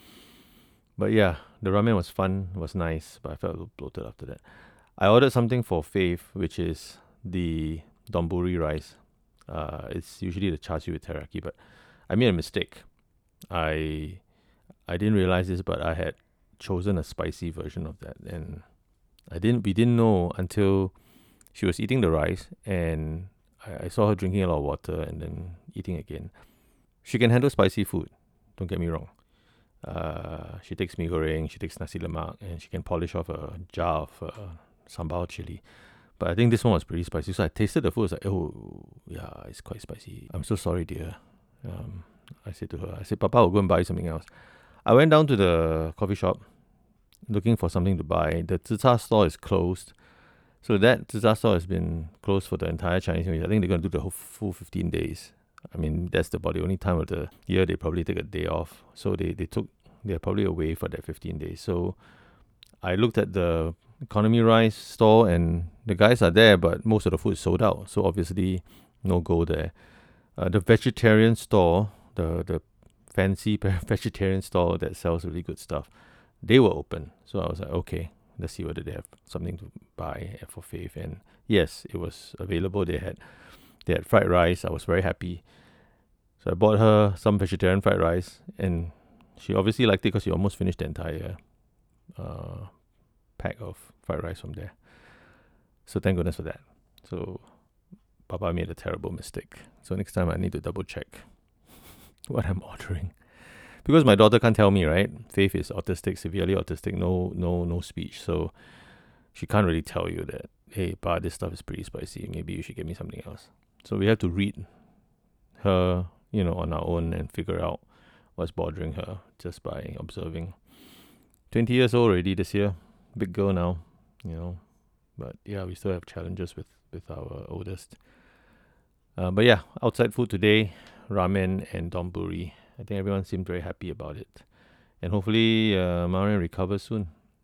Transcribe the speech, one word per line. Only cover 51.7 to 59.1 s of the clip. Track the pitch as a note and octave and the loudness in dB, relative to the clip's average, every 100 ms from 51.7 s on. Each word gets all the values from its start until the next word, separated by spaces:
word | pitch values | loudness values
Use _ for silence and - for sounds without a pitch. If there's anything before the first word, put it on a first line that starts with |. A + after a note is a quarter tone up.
| F2 E2+ E2 D#2+ - | -4 -2 -6 -8 -8
closed | - G2 - | -2 -2 -2
for | F2 | -6
the | E2 | -4
entire | E2+ E2+ F#2 | -4 -2 -2
Chinese | F2+ E2+ | 0 -2
New | F2 | -2
Year. | D#2+ | -2
I | E2+ | 0
think | G#2+ | 0
they're | F2+ | 2
gonna | F2 | 0
do | F2+ | 0
the | D#2 | -4
whole | F2+ | -6
full | - - - G#2 | -10 -16 -8 -8
fifteen | - - F#2+ E2+ | -8 -8 -4 -2
days. | D#2+ D#2+ - - _ _ - - | -2 -4 -8 -16 _ _ -20 -14
I | F2+ | -6
mean, | D#2 E2 F2 | -2 -2 0
that's | F2+ - | -2 -2
about | E2+ D#2+ | -4 -4
the | E2+ | -2
only | F2 F#2 | -2 -2
time | F#2 E2+ | 0 0
of | E2 | -2
the | E2 D2+ - - | -6 -8 -12 0
year | F#2 | 2
they | F2 E2+ | 2 0
probably | E2+ F2 | -2 -2
take | E2 F2 | -2 -4
a | |
day | - E2 | -6 -6
off. | E2 D#2+ E2+ - _ | -4 -4 -6 -14 _
So | - G2 | -8 -4